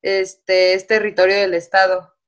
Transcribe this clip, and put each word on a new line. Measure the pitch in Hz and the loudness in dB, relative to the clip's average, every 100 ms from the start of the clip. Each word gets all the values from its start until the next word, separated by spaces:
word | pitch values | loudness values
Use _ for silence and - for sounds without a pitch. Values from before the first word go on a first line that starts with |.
este, | - 196 185 - - 185 185 185 | -2 -4 -4 -10 -2 2 2 0
es | 185 | -2
territorio | 220 208 185 185 202 | -2 -2 0 0 2
del | 196 170 | 0 -4
Estado. | 165 190 190 185 170 _ | -2 0 0 -2 -8 _